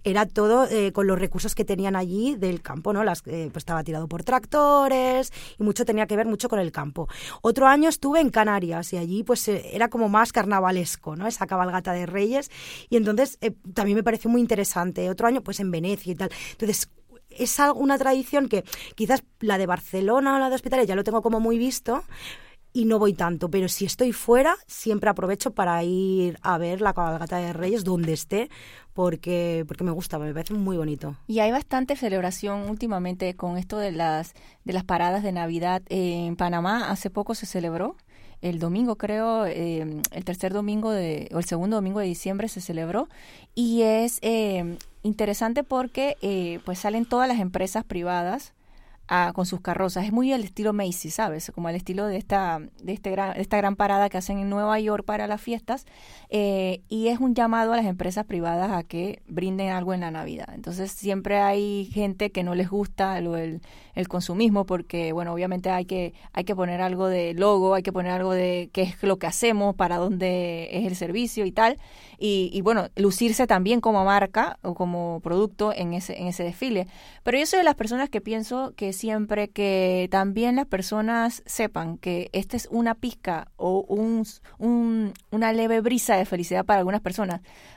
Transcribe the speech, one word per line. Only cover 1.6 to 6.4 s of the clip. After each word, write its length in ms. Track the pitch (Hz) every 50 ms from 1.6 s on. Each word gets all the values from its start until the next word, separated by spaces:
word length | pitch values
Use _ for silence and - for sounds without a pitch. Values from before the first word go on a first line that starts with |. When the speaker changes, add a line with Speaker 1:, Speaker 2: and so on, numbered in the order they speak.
| 214
Speaker 1:
tenían 300 | - 196 180 190 196 196
allí 400 | 185 185 175 180 208 226 269 294
del 260 | 208 190 185 180 175
campo, 320 | - - - 156 156 202
¿no? 120 | 214 196 220
Las, 180 | 202 170 - -
eh, 240 | - 160 165 160 143
pues 100 | - 160
estaba 220 | - - 165 160 151
tirado 240 | 165 160 156 165 160
por 160 | 165 170 180
tractores 1080 | - 254 254 214 - - 294 294 285 285 277 269 269 269 262 254 254 254 254 269 - - - - - -
y 60 | -
mucho 220 | 208 208 - - 247
tenía 240 | 233 214 214 214 -
que 80 | 208
ver 100 | 208 226
mucho 220 | 226 214 -